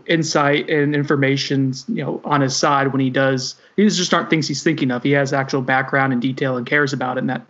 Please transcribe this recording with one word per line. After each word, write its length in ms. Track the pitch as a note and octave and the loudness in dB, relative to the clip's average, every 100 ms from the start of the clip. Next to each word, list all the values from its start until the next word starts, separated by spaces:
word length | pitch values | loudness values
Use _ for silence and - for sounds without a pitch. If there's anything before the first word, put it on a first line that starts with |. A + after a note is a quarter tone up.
| - | -2
insight 600 | E3 D#3+ E3 C#3+ D3 - | -2 0 0 2 2 0
and 260 | D#3 D3 | 0 2
information, 760 | D3 C#3+ D3 C3+ C3+ - C#3 C3+ C3 - | 0 0 2 2 0 0 0 0 -2 -6
you 160 | - | -6
know, 160 | C#3 - | -4 -6
on 180 | - D3 | -2 0
his 120 | C3+ | 2
side 380 | C3 D#3+ C#3 C#3 | 2 2 2 2
when 80 | C3+ | 0
he 80 | C3 | 0
does. 460 | C3+ C3+ C3+ B2+ - _ - | 2 2 0 -4 -12 _ 2
These 200 | G#3 F3 | 2 2
just 160 | F3 | 0
aren't 160 | F3 E3 | 0 2
things 180 | D#3+ C#3 | 0 0
he's 160 | C#3+ | -2
thinking 280 | F3 D#3 C3+ | -2 0 0
of. 120 | B2 | 0
He 100 | C#3 | 0
has 200 | C#3+ C3+ | 2 2
actual 300 | C#3 C3 C#3 | 0 -2 -2
background 500 | C3 C3 C3+ C#3 C3+ | 0 0 0 0 0
and 80 | B2 | 0
detail 380 | C3 C3 C#3 B2+ | -2 -2 -2 -2
and 80 | A#2+ | 0
cares 260 | D3 C#3+ | 0 0
about 240 | C3+ B2+ B2+ | -2 -4 -4
it, 40 | |
and 100 | C3+ | -4
that, 160 | B2+ - | -6 -8